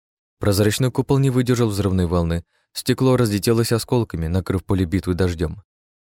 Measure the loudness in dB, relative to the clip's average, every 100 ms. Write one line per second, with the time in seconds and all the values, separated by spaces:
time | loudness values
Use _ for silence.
0 | _ _ _ -6 -2 2 2 2 -2 -2
1 | 0 2 2 0 0 2 0 0 0 0
2 | 0 0 0 -4 -6 _ _ -10 -4 0
3 | 2 2 2 0 0 2 2 0 0 -2
4 | -2 -4 -2 -2 -2 -4 0 0 0 0
5 | -2 0 0 -2 -6 -8 _ _ _ _